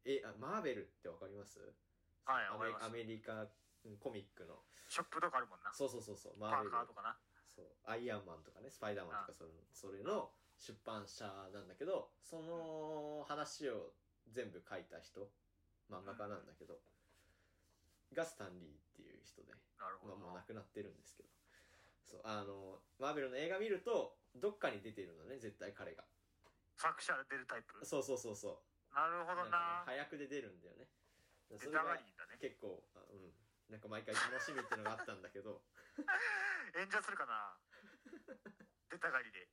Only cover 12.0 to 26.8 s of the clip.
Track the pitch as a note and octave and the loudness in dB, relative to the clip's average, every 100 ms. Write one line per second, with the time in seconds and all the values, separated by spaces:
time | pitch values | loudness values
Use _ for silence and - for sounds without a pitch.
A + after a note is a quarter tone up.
12 | - _ - E3 D#3+ E3+ D#3+ D#3 D#3 D#3 | 2 _ -8 -6 -2 -2 -2 -2 0 0
13 | D3 D3+ D3 D3 D3 - C#3+ G#2+ - - | -2 -2 -2 0 0 0 0 0 -4 -12
14 | _ _ - A2+ A2 F2 - G2 E2+ E2 | _ _ -6 -2 -2 -6 -6 -6 -6 -12
15 | - - G2+ _ _ _ _ _ _ F#2+ | -12 -10 -10 _ _ _ _ _ _ -8
16 | G2 - G#2 G2 F2+ D#2 - - - - | -6 -4 -2 -4 -6 -14 -12 -12 -14 -20
17 | _ - - _ _ _ _ _ _ _ | _ -20 -20 _ _ _ _ _ _ _
18 | _ - D#3+ - F#2+ F2+ E2 D2 _ - | _ 0 0 -2 -10 -8 -14 -16 _ -20
19 | - - - - - - _ - F#2+ F#2+ | -18 -18 -20 -20 -18 -20 _ -6 -4 -4
20 | G#2+ F#2+ F2 F2+ - A2 G2 - G2+ - | -6 -8 -6 -8 -6 -8 -6 -6 -6 -8
21 | - - - - _ - - - - - | -18 -18 -20 -20 _ -20 -20 -20 -20 -20
22 | - A2 A2 G#2+ G2+ G2 F#2+ G2 - _ | -14 -8 -2 0 0 -4 -6 -10 -14 _
23 | C3+ D3 C3+ B2+ D#3+ F#3+ A3 F#3 A#3 G#3 | 2 2 2 2 2 4 4 2 6 4
24 | - - _ B2 G#3 G#3 D#3 G#2+ A2 G#2+ | 4 -4 _ 0 2 4 2 2 -4 -4
25 | F2+ E2 D#2+ C3+ A2+ - F#2 G2+ F2+ E2 | -6 -6 -8 -6 -6 -4 -6 -4 -8 -8
26 | - _ _ _ - _ _ - | -14 _ _ _ -20 _ _ 2